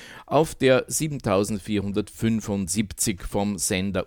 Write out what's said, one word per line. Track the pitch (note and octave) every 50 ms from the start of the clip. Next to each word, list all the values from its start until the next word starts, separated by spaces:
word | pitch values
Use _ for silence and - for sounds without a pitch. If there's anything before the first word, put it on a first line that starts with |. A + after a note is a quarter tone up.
| - - - - -
auf | - - C#3 D#3+ D#3+ -
der | - C3+ C3 C3 B2 - -
siebentausendvierhundertfünfundsiebzig | - - D#3 D#3 D3 C3+ - A#2+ F#2+ F#2+ G#2 G#2 A2 G2 - - G#2+ G2+ F#2+ G2+ F#2+ G#2 G#2 - - - A2+ A2+ A2+ A2 - - G2+ G2 F#2+ F2 - A2 A2 G2 - - - A#2+ G2 F2 -
vom | - - G#2 G2+ G#2 G2+ E2+
Sender | - - G#2 F#2 F#2+ G2+ F2+ F#2+ -